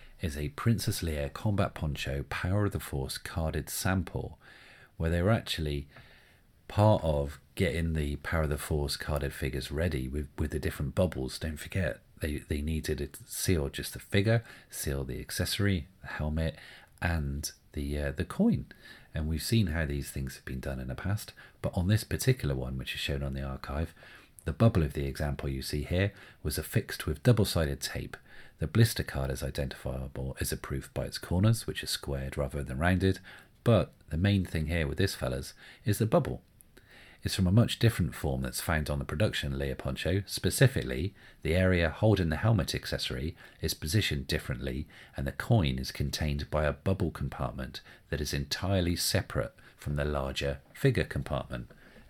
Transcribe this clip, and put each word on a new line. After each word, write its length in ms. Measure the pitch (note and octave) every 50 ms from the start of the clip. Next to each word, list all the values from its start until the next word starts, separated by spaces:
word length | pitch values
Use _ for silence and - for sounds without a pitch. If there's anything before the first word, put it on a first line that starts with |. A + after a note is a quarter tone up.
| - - - -
is 160 | F#2+ E2 C#2
a 140 | C#2+ D2 C#2+
Princess 520 | - - - A#2 A2+ - - A2 - -
Leia 300 | F2+ E2 D2+ C#2+ C#2+ C#2
Combat 420 | - - - G#2+ G2 F#2+ F2 - -
Poncho 500 | - E2+ D2+ C2+ - - C#2+ C#2 C#2 C2 -
Power 380 | - - - F2+ G2 G#2 G#2
of 60 | G2
the 80 | - D#2+
Force 380 | - - D2+ C#2 C2 - - -
carded 500 | - - - E2+ D#2+ D#2+ - D2+ - -
sample, 720 | - - - F#2 F#2+ F#2+ - - - - - - - - - - - - - - - - - - _
where 140 | - D#2+ E2
they 120 | E2+ F2
were 80 | F2+ G#2+
actually 580 | A2+ - - - - F2 D#2 D2 C#2+ C#2 C#2 - - - - - - - - - - _ _ _ _ _ _ -
part 340 | - G#2 G#2 G#2+ G#2 -
of 380 | - D#2+ D2 D2 C#2+ C#2+ - - - - _
getting 400 | - F#2 - - E2+ E2 E2 D#2+
the 220 | D#2 D2 D2 C#2+
Power 260 | - - - F2 D#2+
of 80 | D#2 D2
the 80 | D2+ C#2+
Force 380 | - - D#2 D2 D2 C#2 -
carded 360 | - - - D2+ C#2 C#2 C2+
figures 380 | - - - C2+ - C2+ - -
ready 380 | C#2+ D#2 E2+ F2 C#2 C2 C2 B1+
with, 200 | C#2 D2+ C#2+ - - -
with 120 | D#2+ C#2+
the 80 | - C#2+
different 360 | - D2+ - - D2 C2 -
bubbles. 440 | G2+ F2+ D#2+ - C2 C2 B1+ - -
Don't 200 | - D#2+ D2+ -
forget, 420 | - - - F#2+ F2 A1+ - - - - - -
they, 220 | - D2+ D2 - - -
they 120 | D#2 D2
needed 380 | D2 D#2+ D#2+ D#2 - D#2 D2+ C#2+
to 100 | C#2+ - - - -
seal 420 | - - - - F#2+ F2+ D#2 C#2 C2+
just 260 | - - - - -
the 40 | -
figure, 440 | - - - G2+ G2 A2+ A2+ A2+ - - - - - _
seal 360 | - - - D2 C#2 C#2 C2
the 160 | C2 B1 B1+
accessory, 680 | C2+ - - - F2 - - - G2+ G2+ F#2+ D#2+ C#2 - - _
the 60 | - -
helmet, 480 | - - D2+ D2+ D#2 D#2+ D#2+ D#2 - - - - - - - - - -
and 500 | - F2 E2+ D#2 C#2+ C#2 C#2 D2+ - - - _ _ _
the, 260 | - D2 C#2 C#2+ D2 D2
uh, 140 | D2 C#2
the 120 | C#2 - -
coin. 420 | - - - G#3 A#3+ F#3 - - - - - - - - - - - -
And 140 | D#2+ D2+ D#2
we've 140 | D#2+ D#2
seen 260 | - - A2+ A#2 G2+ D#2+
how 180 | D2+ E2 D#2
these 240 | C#2+ C#2+ C#2+ C#2+ -
things 260 | - C#2 C2+ C2 -
have 80 | - -
been 160 | - C2 C2
done 180 | - C#2 C2+ B1+
in 80 | B1+ B1
the 60 | B1+
past, 380 | - - F#2 G#2 - - - - - - - - _
but 100 | - D2 -
on 140 | F#2 E2+ F#2+
this 160 | G#2+ G#2+ -
particular 500 | - - - - C3 B2+ - - C#2+ C2+
one, 220 | B1+ B1+ B1+ C2
which 180 | B1+ B1+ - -
is 60 | -
shown 220 | - - C#2+ C2+
on 100 | C#2 C#2
the 100 | C2+ C2+
archive, 520 | C2+ C2+ C2+ - - - C2+ D#2 E2+ - - - - - - - - - _ - -
the 80 | D#2+
bubble 300 | D2+ - A#2 A2+ - F2
of 100 | D2+ C#2
the 140 | - C#2 C#2
example 420 | C#2 C2 - D2+ D2 C#2 - C#2+ C#2
you 140 | C2+ C2+
see 200 | - - - D2
here 300 | - - F2+ F2+ G2 G#2 - - - - - _
was 160 | - E2 - -
affixed 480 | - - - A2+ - - - - -
with 160 | D#2+ D2+ -
double-sided 580 | - B2 A2+ A2 F#2+ - - F2 D#2+ C#2+ C#2 -
tape. 360 | - - - C#2+ - - - - - - - - - - - -
The 80 | D#2+
blister 360 | D2+ - A2 A#2 A#2 - -
card 280 | C#2+ - - C#2+ C2+ C2+
is 120 | C2 -
identifiable 960 | C#2 C2+ - D2 C#2 B1+ - - - C#2+ C2 C2 C2 C2+ - B1+ C2 C2 - -
as 120 | - -
a 40 | -
proof 340 | - - - C#2 C#2 - - -
by 100 | - -
its 140 | - - -
corners, 480 | - - F2 F#2 G2+ A2+ A#2 - -
which 160 | - - -
are 60 | - -
squared 480 | - - - C#2 C2+ C2+ C2+ C2+ -
rather 260 | D2 C#2 C#2 - C#2+
than 160 | C2+ B1+ C2 C#2
rounded, 420 | E2+ F2+ F#2+ F2+ F#2+ F#2+ F#2 - - - - - - - _ _ _
but 280 | B2 A2+ F2+ C#2+ - - _ - -
the 60 | D2+
main 280 | E2 F#2+ G2+ G2+ F#2+ F2
thing 220 | - - D#2+ D#2
here 200 | D2+ F2 E2+ D#2
with 120 | C#2 - -
this, 160 | G2 - -
fellas, 400 | - - C2 B1+ C2+ C2 - - - - - - - -
is 140 | G#2 G2+ -
the 80 | A2+
bubble. 360 | A2 - F3 - - B1 - - _ _ - _ - _ - - - - - - - - - -
It's 100 | - -
from 140 | - F#2 F2+
a 40 |
much 280 | G2 A#2+ A2+ - - -
different 340 | A#2 A2 - - E2+ B1+ -
form 280 | - - C#2+ C2+ C2
that's 180 | C2 C2 - -
found 280 | - - D#2+ D#2 C#2+ D2+
on 120 | D2 C#2
the 40 | C2
production 500 | - E2 D#2+ G#2+ F2+ - - D2+ C#2+ C2+
Leia 220 | C2+ C#2 C2+ -
poncho. 460 | - - C#2 C2 - - D#2 F#2 G2+ F#2+
Specifically, 840 | - - - - F2 - - C#3 B2 - E2 C#2+ C2 B1+ C2+ F2 G2+ - - - - - -
the 140 | - D2+ E2
area 340 | F#2 F#2 F#2 F#2 F2 E2 D2+
holding 380 | - - A2 A2 G2+ F#2+ E2+ D#2
the 80 | D2+
helmet 360 | D2 G#2+ A2+ A#2 F2+ C#2 -
accessory 600 | - C#2+ - - D2+ C#2+ - - C2 B1 C#2+ E2+ - - - - - -
is 140 | E2 D#2 -
positioned 540 | - - D2+ F#2 G#2+ - - D#2 C#2 C2 -
differently, 580 | D2+ - - - C2 B1+ C2 C2+ B1+ D2 D2+ - - - - - -
and 100 | C#2+ C#2
the 60 | C#2
coin 480 | - - - - A#2 G#2 D2+ C2+ B1+ B1+
is 100 | C2 -
contained 580 | - - D2 C#2+ - - - D2 C#2+ C#2+ C#2 -
by 120 | - D2+ D2+
a 80 | C#2+
bubble 380 | C#2+ - - F#2 F#2 - F2+ D2+
compartment 720 | - - C#2 C2+ - - B1+ A#1+ - B1+ C2 - - - - - - - _ _
that 100 | D2+ C#2+
is 120 | D2+ -
entirely 640 | - C#2+ C#2+ - - - - F#2+ G2 F#2 E2+ F2 F2
separate 580 | - - - - G2 - - - D2+ - - - - - - -
from 200 | - - D2 C#2+
the 80 | C#2+ C#2+
larger 560 | D2 D2 C#2 C2+ C2+ C2+ - C#2+ C#2 C#2 - - -
figure 300 | - - - C#3 A2 E2
compartment, 640 | D2 - - C#2+ C#2 - C#2 B1+ - - - A#1+ A#1 - - - - - - - -